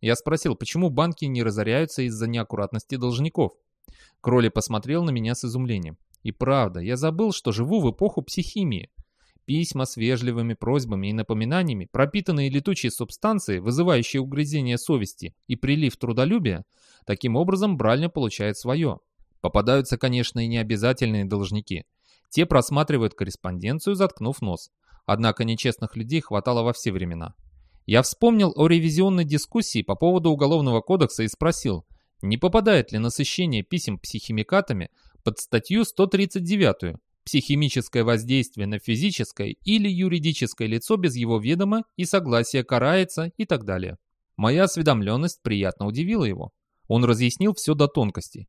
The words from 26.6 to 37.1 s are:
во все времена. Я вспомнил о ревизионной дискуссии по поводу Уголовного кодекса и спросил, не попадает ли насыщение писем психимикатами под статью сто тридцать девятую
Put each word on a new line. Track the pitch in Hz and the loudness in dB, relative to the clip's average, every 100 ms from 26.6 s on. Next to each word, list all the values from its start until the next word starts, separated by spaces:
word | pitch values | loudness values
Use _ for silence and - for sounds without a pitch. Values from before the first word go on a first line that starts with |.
во | 117 | 0
все | 120 - | -2 -4
времена. | 92 87 85 82 - - _ _ - - | -4 -4 -6 -10 -14 -20 _ _ -20 2
Я | 107 | 4
вспомнил | 127 - 233 226 190 - | 4 4 4 6 4 4
о | 156 | 4
ревизионной | 170 160 151 190 185 | 4 4 2 2 2
дискуссии | 160 147 - 233 214 117 | 2 0 0 -2 -2 -2
по | 98 | -2
поводу | 98 165 180 165 | 2 4 4 4
Уголовного | 151 143 160 139 117 | 2 4 4 2 0
кодекса | - 185 143 - | 2 2 2 2
и | 113 | -2
спросил, | - 156 165 131 90 - - _ _ | 0 -2 0 -2 -4 -8 -20 _ _
не | 98 117 | -2 0
попадает | 180 202 214 190 120 | 2 4 4 4 4
ли | 110 | -2
насыщение | 117 - 143 - 180 117 | -2 -2 -4 0 0 0
писем | 98 175 - 98 | -2 -4 -4 -8
психимикатами | - 113 - 110 107 190 196 104 87 _ _ _ | -8 -12 -6 -4 0 0 0 -4 -6 _ _ _
под | - 107 | -6 -6
статью | - 117 - 202 226 | -2 -2 0 0 0
сто | - 190 | 2 2
тридцать | 190 196 196 | 4 0 -2
девятую | 170 208 160 95 87 80 _ | -2 2 2 2 -4 -8 _